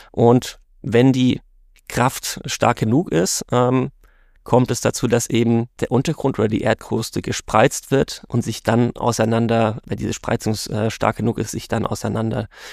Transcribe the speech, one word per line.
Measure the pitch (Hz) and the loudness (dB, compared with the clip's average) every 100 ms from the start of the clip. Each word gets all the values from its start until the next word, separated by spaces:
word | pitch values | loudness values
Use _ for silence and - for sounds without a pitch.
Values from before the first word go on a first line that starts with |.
| - | -10
Und | - 120 123 - - _ _ | 2 6 4 2 -12 _ _
wenn | - 117 131 | 0 4 4
die | 127 127 - - _ _ _ - | 4 2 0 -6 _ _ _ -8
Kraft | - 123 - - - 127 | 0 0 -2 -10 -10 -8
stark | - 113 117 | -2 0 2
genug | 110 123 - | 2 2 2
ist, | 160 190 - - | 0 0 -2 -2
ähm, | 123 123 127 135 - - _ _ _ - | 0 2 2 -2 -8 -20 _ _ _ 0
kommt | 123 123 | 2 2
es | 123 | 0
dazu, | 117 - 117 | -2 0 0
dass | 117 - | 0 0
eben | 113 117 117 117 - | 0 2 2 -2 -6
der | - | -2
Untergrund | 120 135 151 135 131 | 0 0 -2 -2 0
oder | 107 | 0
die | 107 | 0
Erdkruste | - 113 - 104 - 87 | 0 -2 -2 -6 -4 -6
gespreizt | - - - 110 120 - - | -6 -8 0 4 4 2 -2
wird | 135 - - - | 0 0 -4 -6
und | 123 113 | -4 -2
sich | 107 | -4
dann | - 113 120 - | 0 2 2 0
auseinander, | 117 113 110 113 113 113 110 110 - | -4 0 0 0 2 2 0 -2 -6
wenn | 101 | -6
diese | 104 | -6
Spreizung, | - - 117 107 | -6 -4 -4 -2
äh, | 107 - 107 110 | -4 -4 -4 -4
stark | - 107 - | 0 -2 0
genug | 110 107 | -2 -2
ist, | 107 | -4
sich | - - | -6 -6
dann | 110 110 | -4 -4
auseinander | - 110 113 113 117 110 - - | -4 -4 -4 -2 -4 -6 -10 -20